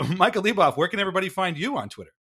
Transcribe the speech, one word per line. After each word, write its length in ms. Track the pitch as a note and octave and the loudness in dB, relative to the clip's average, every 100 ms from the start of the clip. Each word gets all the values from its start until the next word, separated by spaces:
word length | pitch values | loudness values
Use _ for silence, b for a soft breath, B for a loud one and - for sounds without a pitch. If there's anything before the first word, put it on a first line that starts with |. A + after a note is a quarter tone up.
<laughs> 160 | C3 F#3 | -2 2
Michael 260 | F3+ G3+ | 2 2
Leboff, 360 | G#3 G3 D3+ C#3 | 0 4 4 4
where 100 | E3+ | 0
can 100 | G#3 | 0
everybody 280 | F#3+ F#3 F#3+ | 0 0 -2
find 300 | - F#3 D3+ | -2 -2 -2
you 180 | A3+ C4+ | -4 -4
on 140 | G#2 | -6
Twitter? 220 | - F2+ _ _ _ | -12 -18 _ _ _